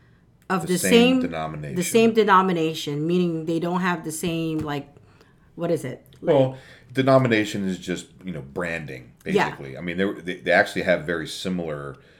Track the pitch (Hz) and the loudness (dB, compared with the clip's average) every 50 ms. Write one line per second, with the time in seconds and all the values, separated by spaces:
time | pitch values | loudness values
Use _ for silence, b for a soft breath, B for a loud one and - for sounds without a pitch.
0 | b b b b b b _ _ _ - 185 185 - - 185 175 - - - 233 | b b b b b b _ _ _ -4 -4 -2 0 0 0 0 2 6 6 6
1 | 240 254 262 262 - - - 160 156 156 156 151 151 147 180 180 180 - - 226 | 6 6 4 2 0 -2 -4 -6 -6 -6 -8 -8 -8 -6 -4 -4 -2 2 4 4
2 | 226 226 220 220 208 208 196 185 190 190 180 165 160 160 160 156 - 151 143 147 | 4 6 4 4 6 6 6 6 6 4 2 0 0 -2 -2 -4 -6 -6 -4 -2
3 | 151 165 175 180 180 175 165 160 160 165 165 165 170 175 175 180 180 185 175 165 | 0 0 2 2 2 0 0 -2 -2 -2 -2 -2 -2 -2 -2 0 0 -2 -2 -2
4 | 165 165 156 - - 175 165 165 165 160 160 156 156 151 143 143 139 - - - | -4 -8 -8 -6 -4 -4 -2 -2 -2 -2 -4 -4 -4 -4 -6 -6 -8 -10 -16 -20
5 | b b b b b b b b b b b - 170 170 170 139 139 127 123 - | b b b b b b b b b b b -6 -4 -2 -2 -2 -4 -6 -10 -12
6 | - _ - _ - 170 156 139 131 131 B B B B B B B B 123 131 | -16 _ -20 _ 0 2 4 4 4 2 B B B B B B B B -2 0
7 | 135 135 135 131 127 120 113 107 107 104 - 107 98 95 92 90 - 90 90 87 | 4 6 6 6 6 6 4 2 2 0 -4 -4 -4 -4 -4 -4 -6 -6 -6 -6
8 | - - _ - - 92 85 73 69 69 67 90 87 85 82 82 78 73 67 64 | -8 -12 _ -16 -12 -12 -10 -10 -12 -10 -8 -8 -6 -6 -6 -6 -8 -10 -12 -16
9 | 62 60 - _ _ - 190 196 156 101 - - 71 67 65 67 85 87 85 90 | -16 -20 -20 _ _ -2 -2 0 0 -2 -4 -8 -12 -14 -12 -10 -8 -6 -2 0
10 | 98 101 104 - 82 90 87 - - 87 85 95 - - - 78 82 92 87 82 | 0 0 -2 -4 -8 -8 -8 -4 0 2 4 4 4 2 -2 -2 0 0 0 0
11 | 76 85 87 82 78 73 - - - 95 92 90 82 80 76 73 71 71 65 b | 0 -4 -4 -4 -6 -8 -10 -8 -6 -6 -4 -4 -4 -6 -8 -8 -10 -12 -14 b
12 | b b b | b b b